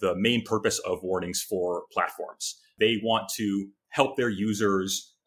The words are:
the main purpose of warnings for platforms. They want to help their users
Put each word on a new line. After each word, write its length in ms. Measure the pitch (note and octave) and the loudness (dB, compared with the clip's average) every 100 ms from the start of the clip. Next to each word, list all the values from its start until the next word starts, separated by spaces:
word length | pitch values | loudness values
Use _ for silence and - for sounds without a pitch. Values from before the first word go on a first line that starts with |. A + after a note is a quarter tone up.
the 140 | F#2+ | 0
main 300 | F2+ A2 A#2+ | 2 2 2
purpose 340 | A#2 A2 A2 - | 2 0 2 0
of 220 | - F2+ | -2 -4
warnings 380 | F#2 F#2 F2 F2+ | -2 -2 -2 -4
for 440 | - F#2+ F2 F2 - | -4 -2 0 -2 -4
platforms. 680 | F#2+ F2 - E2 - - - _ - | -2 -2 -4 -12 -8 -10 -10 _ 0
They 220 | A2 A2 | 2 2
want 280 | A2+ A2 G2+ - | 2 0 0 -2
to 320 | G#2+ G2 G2 - _ | 0 0 -2 -10 _
help 280 | - C3+ C3+ | 0 0 2
their 120 | A#2+ | 0
users 840 | F#2+ G#2+ G#2 G#2 G2 F#2+ - - _ | 0 0 2 2 2 0 -4 -8 _